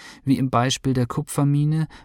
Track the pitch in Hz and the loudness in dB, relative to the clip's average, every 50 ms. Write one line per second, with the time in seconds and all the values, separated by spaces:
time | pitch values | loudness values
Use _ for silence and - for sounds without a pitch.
0 | - - - - - 135 135 - 135 127 127 120 120 131 - - - 135 127 127 | -20 -20 -18 -8 0 0 0 0 0 0 0 0 0 0 -2 -2 -2 -2 0 0
1 | 123 - - 156 147 - - - 143 143 143 143 147 151 156 160 156 - - - | 0 -2 -2 -6 -6 -4 -2 0 2 2 2 2 2 2 0 0 -2 -4 -8 -20